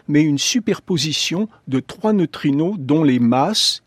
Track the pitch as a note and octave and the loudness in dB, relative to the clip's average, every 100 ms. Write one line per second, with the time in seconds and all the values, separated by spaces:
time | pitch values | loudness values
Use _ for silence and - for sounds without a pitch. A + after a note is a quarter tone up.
0 | - D3 D#3 C#3+ - B3 A3 F3 - F3 | -2 2 2 0 -2 -2 -2 -4 -2 -2
1 | D3+ C3+ - E3 G#3+ _ - C3 - - | -2 -4 -4 -4 -6 _ -4 -4 -4 -4
2 | G#3+ G#3+ E3 - D3+ C#3 E3 G3+ C3 D3+ | 0 0 0 -2 -2 0 0 -2 0 2
3 | D3+ B2+ A#2 B2+ D3+ A3 - - | 4 4 4 2 2 0 -2 -4